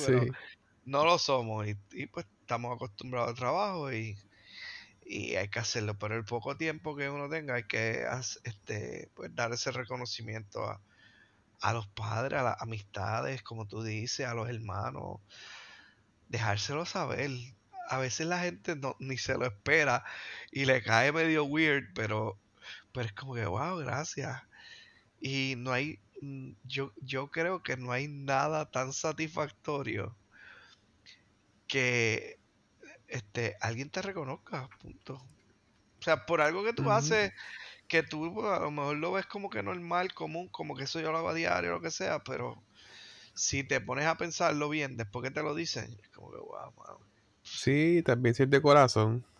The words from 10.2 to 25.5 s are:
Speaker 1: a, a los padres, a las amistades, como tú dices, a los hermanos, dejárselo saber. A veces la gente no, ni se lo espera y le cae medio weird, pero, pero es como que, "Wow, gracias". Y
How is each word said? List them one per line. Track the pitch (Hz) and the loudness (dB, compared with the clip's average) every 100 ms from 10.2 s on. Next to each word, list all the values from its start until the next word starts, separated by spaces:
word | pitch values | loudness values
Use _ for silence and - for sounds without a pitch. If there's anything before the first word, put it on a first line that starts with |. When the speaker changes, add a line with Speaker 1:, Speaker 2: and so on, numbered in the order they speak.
| 113 110 104 113 107 | -8 -10 -8 -6 -6
Speaker 1:
a, | 98 _ _ - - _ _ _ - | -6 _ _ -20 -20 _ _ _ -4
a | 107 | -2
los | 113 101 | 0 -4
padres, | - 107 110 135 147 | -6 -4 -2 0 0
a | |
las | 123 - | 0 0
amistades, | 113 107 101 104 104 113 139 131 | -4 -8 -8 -6 -2 -2 -2 -6
como | - 113 107 | -8 -10 -8
tú | 107 | -6
dices, | 113 107 120 - 123 | -4 -4 -4 -4 -2
a | 117 | -2
los | 110 | -4
hermanos, | 117 110 101 120 139 - - - - - - - - - _ _ _ - | -4 -6 -4 -4 -6 -10 -12 -14 -20 -18 -18 -18 -20 -20 _ _ _ -8
dejárselo | 113 110 104 - 147 175 | -2 0 0 -2 -4 -4
saber. | 190 135 131 139 127 123 - _ - - | -4 -2 -2 -2 -4 -10 -16 _ -12 -4
A | 131 | -2
veces | 127 - 160 | -2 -2 -2
la | 175 | -2
gente | 180 175 - 151 | -2 -4 -4 -4
no, | 135 - | -4 -6
ni | 135 127 | -6 -4
se | - 131 | -2 0
lo | 123 | 0
espera | 98 139 156 143 120 - - - - - | -2 4 6 6 4 0 -12 -12 -12 -8
y | 131 135 | 0 4
le | 131 | 4
cae | 110 113 135 | 6 6 8
medio | 160 165 156 143 | 6 4 4 4
weird, | 151 156 139 104 - | 4 4 4 0 -4
pero, | 107 107 110 104 _ _ - - - | 0 0 -2 -4 _ _ -18 -18 -10
pero | 127 113 | -6 -6
es | |
como | 101 131 120 | -6 -8 -4
que, | 90 | -2
"Wow, | 104 160 180 | -2 -2 -4
gracias". | 139 127 160 - 131 131 - - - - - _ _ - | -4 -4 -4 -6 -6 -8 -12 -20 -20 -20 -20 _ _ -8
Y | 135 135 135 | -2 0 0